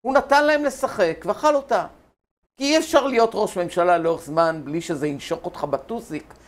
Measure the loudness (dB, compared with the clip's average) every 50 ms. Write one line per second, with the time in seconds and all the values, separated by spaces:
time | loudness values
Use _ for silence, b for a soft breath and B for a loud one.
0 | -4 2 2 2 2 4 4 4 4 4 2 2 0 -2 -2 -2 -6 -4 0 0
1 | 0 0 0 -4 -6 -6 -6 0 2 2 2 2 0 0 -2 -2 -2 -6 -14 _
2 | _ _ _ _ _ _ _ _ _ _ _ _ 0 2 2 2 2 4 2 2
3 | 2 4 2 2 2 2 2 -2 -4 -2 -2 -4 -6 -2 0 0 4 4 4 2
4 | 2 -2 -2 -2 -6 -4 0 2 2 2 0 -4 -8 -6 -6 -6 -4 -6 -4 -4
5 | -2 -4 -4 -6 -6 -8 -8 -8 -8 -12 -8 -8 -4 -4 -4 -6 -4 -10 -12 -12
6 | -10 -10 -12 -12 -12 -14 -20 b b